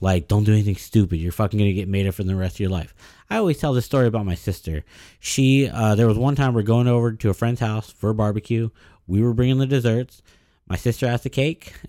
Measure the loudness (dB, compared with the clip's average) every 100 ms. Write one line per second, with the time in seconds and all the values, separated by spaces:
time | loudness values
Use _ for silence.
0 | 0 0 2 2 4 4 2 -4 0 2
1 | 2 0 -4 -2 -2 0 0 0 -2 -2
2 | -2 -2 -4 -2 -4 -4 -4 -4 -6 -14
3 | -20 -20 -6 -2 0 0 -2 -2 0 2
4 | 2 0 -4 -4 -6 -8 -6 -8 -10 -20
5 | -20 _ -6 2 4 4 0 0 2 4
6 | 4 4 0 2 0 0 2 2 2 2
7 | 0 -2 -2 0 -2 -2 -4 -4 -8 -6
8 | -4 0 -2 -2 -4 -4 -4 _ -20 _
9 | -4 0 2 2 2 2 0 0 2 0
10 | -4 _ _ _ _ _ -8 -4 -2 -2
11 | -2 -2 -4 -2 -2 -4 -16 -20